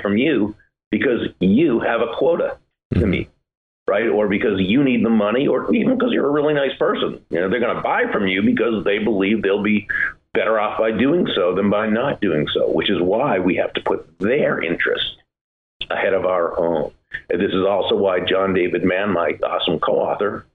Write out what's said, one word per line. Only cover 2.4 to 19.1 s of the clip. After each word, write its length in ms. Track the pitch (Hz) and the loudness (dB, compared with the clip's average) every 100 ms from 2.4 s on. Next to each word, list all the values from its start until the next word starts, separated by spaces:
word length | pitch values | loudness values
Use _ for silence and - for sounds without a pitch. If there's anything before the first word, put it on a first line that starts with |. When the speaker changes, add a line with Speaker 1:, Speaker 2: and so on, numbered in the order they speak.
| - - _ _ - | -2 -6 _ _ -4
Speaker 1:
to 60 | - | 0
Speaker 2:
Mm-hmm. 100 | 107 | 0
Speaker 1:
meet, 200 | 80 - _ _ _ _ _ - | 0 -4 _ _ _ _ _ -2
right? 220 | 101 113 | 0 2
Or 180 | 104 104 | 2 2
because 320 | 98 120 95 | 0 0 0
you 240 | 92 120 | 2 2
need 220 | 135 120 104 | 2 2 2
the 40 | |
money, 380 | 110 104 120 143 | 2 2 2 2
or 260 | 131 - | 0 0
even 240 | 233 - 262 | 0 2 0
'cause 140 | - | 0
you're 160 | 202 139 | 0 0
a 40 | |
really 220 | 147 147 | 2 2
nice 220 | 147 139 - | 0 -2 0
person. 440 | 160 240 87 60 - | 0 0 -4 -6 -6
You 100 | 82 | -2
know, 80 | 95 | 0
they're 120 | 123 | 0
gonna 200 | 113 87 | 0 -2
buy 300 | 98 190 240 | -2 -2 -2
from 160 | - 95 | -2 -2
you 140 | 92 | 0
because 420 | 110 - 113 107 | 2 2 0 0
they 140 | 101 101 | 0 0
believe 440 | 107 101 98 110 | 0 0 2 2
they'll 200 | 95 101 | 0 0
be 240 | 104 104 104 - - - _ | 0 -2 -2 -4 -4 -6 _
better 260 | 110 101 110 | -2 0 0
off 180 | 104 - | 0 0
by 140 | 110 | 0
doing 340 | 110 131 175 - - | 2 2 2 0 0
so 200 | 90 90 | 0 2
than 140 | 101 | 2
by 180 | 104 107 | 2 0
not 320 | 110 139 - | 0 -2 -2
doing 300 | 101 76 - | -2 0 0
so, 160 | - 55 | 0 0
which 200 | 67 - | 0 0
is 100 | 90 | 0
why 380 | 87 107 143 98 | 0 0 0 0
we 160 | 87 90 | 0 0
have 160 | 92 - | -2 -4
to 60 | |
put 380 | 95 92 - - | -4 -4 -6 -6
their 420 | 98 139 180 139 | -2 0 0 -2
interests 540 | 82 85 - - - - _ _ _ _ _ - - | -4 -2 -2 -2 -4 -10 _ _ _ _ _ -14 -8
ahead 240 | - 98 | -4 -2
of 120 | 95 90 | 0 0
our 340 | 90 85 - | 0 -2 -2
own. 320 | 85 82 - - _ - - | -2 -2 -4 -10 _ -12 -6
And 120 | 90 | -2
this 120 | 98 | 0
is 120 | 95 95 | 0 2
also 300 | 101 - 110 | 0 0 2
why 240 | 98 90 | 2 0
John 340 | 90 92 95 | 0 0 2
David 300 | 92 87 85 | 0 0 0
Mann, 280 | 92 92 104 | 0 0 0